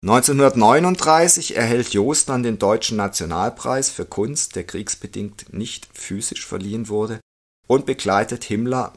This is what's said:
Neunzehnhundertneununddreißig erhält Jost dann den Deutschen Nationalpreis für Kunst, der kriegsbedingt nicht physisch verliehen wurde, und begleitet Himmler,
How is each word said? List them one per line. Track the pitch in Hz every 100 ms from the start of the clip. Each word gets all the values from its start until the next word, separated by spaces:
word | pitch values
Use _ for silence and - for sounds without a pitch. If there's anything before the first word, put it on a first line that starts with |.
Neunzehnhundertneununddreißig | 90 120 123 139 139 131 107 139 180 180 160 156 170 - - -
erhält | 117 120 120
Jost | 101 110 151 -
dann | 127
den | 120 107
Deutschen | 101 113 - 110
Nationalpreis | 101 - 80 82 104 - 127 131 139
für | - 87
Kunst, | - 110 147 - -
der | 87
kriegsbedingt | - 101 - - 101 101 - -
nicht | - 110 - -
physisch | - - 98 - - -
verliehen | - 95 110 107
wurde, | 104 110 110 _ _ _ _ _
und | 131 139
begleitet | 131 101 98 113 123 -
Himmler, | 107 120 127 113